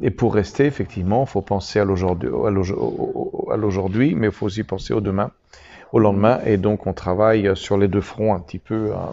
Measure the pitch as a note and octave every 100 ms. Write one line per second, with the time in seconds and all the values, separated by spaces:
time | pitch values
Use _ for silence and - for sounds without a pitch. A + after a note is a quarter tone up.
0 | C3+ - A#2 G#2 G2 - C#3+ C#3+ F#2 -
1 | F2+ A2 C3+ G2+ F#2 G2+ - G#2+ G2+ F#2+
2 | F#2 F2+ - - A2 G2 F#2 G2+ - -
3 | - - - - - A2 G#2 F#2+ F#2+ G2+
4 | C#3 - A2 - G#2+ G2 A2 F#2+ - A2+
5 | G2+ F#2+ A#2 _ _ - - - - A#2
6 | G#2+ G2+ G#2+ B2+ - G#2 F#2+ G#2+ - F#2
7 | - F2+ G#2+ A2 G2+ F#2 - G2+ G2+ F#2+
8 | F#2 - G#2+ G2 E2+ F2+ - A2 G#2+ G2
9 | F2